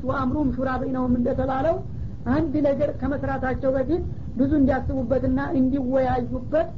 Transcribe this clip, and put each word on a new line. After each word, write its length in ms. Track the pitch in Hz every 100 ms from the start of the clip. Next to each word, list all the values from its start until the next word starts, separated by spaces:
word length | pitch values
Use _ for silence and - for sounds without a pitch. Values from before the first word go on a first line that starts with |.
«ወአምሩሁም 480 | 254 269 269 294 277
ሹራ 180 | 240 262 254
በይነሁም» 380 | 269 262 254 247
እንደተባለው 600 | 247 262 262 262 302 370 - - - - 233
አንድ 280 | 285 330 285
ነገር 280 | 285 277 285 -
ከመስራታቸው 760 | 254 285 269 269 262 247 269
በፊት 320 | 269 254 349 359 - - -
ብዙ 160 | 269 294
እንዲያስቡበትና 840 | 262 262 - 269 247 262 262 262 277 269
እንዲወያዩበት 1120 | 254 277 247 262 262 254 247 254 240 302 339